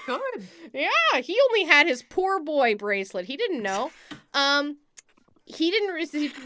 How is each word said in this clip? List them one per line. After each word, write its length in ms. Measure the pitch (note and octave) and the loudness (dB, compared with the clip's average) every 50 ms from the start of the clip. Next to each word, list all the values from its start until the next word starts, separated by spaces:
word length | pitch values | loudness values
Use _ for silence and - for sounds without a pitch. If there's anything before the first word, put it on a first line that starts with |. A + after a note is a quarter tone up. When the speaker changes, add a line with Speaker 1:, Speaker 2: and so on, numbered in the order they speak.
| - | -8
Speaker 1:
could. 420 | B3+ B3 E4 C5+ C5 A#4+ D4+ F#3+ F#3 - E4+ E4 A3+ - | -6 -6 -4 -4 -6 -8 -10 -12 -16 -20 -20 -20 -12 -6
Speaker 2:
<laughs> 0 | |
Yeah, 480 | C4 D#4 F#4+ B4+ E5 E5 D#5 G4 B3+ | -4 -2 0 2 2 2 2 2 0
he 180 | B3 - F4+ A#4 C#5 B4+ | 0 0 2 4 4 4
only 140 | A4+ G#4 F#4+ | 4 2 4
had 240 | D#4+ D4+ D4 D4+ | 6 6 6 6
his 160 | E4+ B3+ A#3+ - | 4 2 -2 -6
poor 360 | - - F#4 F#4 F#4+ G4 F#4+ | -8 -2 -2 0 0 0 -2
boy 340 | D4 D#4 D4+ C#4+ B3+ A#3 G#3 | -2 -2 2 2 4 2 2
bracelet. 500 | G3+ G3+ G3+ G3+ G3 F#3+ - - F#3+ F3+ | 0 -2 -2 -2 -2 -2 -4 -6 -8 -6
He 120 | G#3 C4+ | -6 -6
didn't 260 | C#4+ A#4+ G#4 F4 B3 G#3 | -4 -2 -2 -2 -2 -4
know. 280 | F#3+ F#3+ G3+ B3+ D#4+ - - - - - - _ _ - | -4 -2 -4 -4 -6 -8 -14 -20 -20 -20 -20 _ _ -2
Um, 440 | C#4+ C#4 C#4 C#4+ C#4+ C#4+ D4 D4 - _ _ _ - - _ _ _ _ _ _ _ _ | 0 2 2 2 2 0 -2 -6 -12 _ _ _ -20 -20 _ _ _ _ _ _ _ _
he 260 | - - - D#4+ E4+ | -12 -6 -2 -2 0
didn't 220 | F#4 A4 G#4 G4 F4 | 0 0 -2 -2 -4
re-, 120 | D#4 E4 | -4 -6
he 260 | - - D4 D4 C#4+ - C#4 B3+ | -6 -4 -4 -4 -6 -6 -10 -12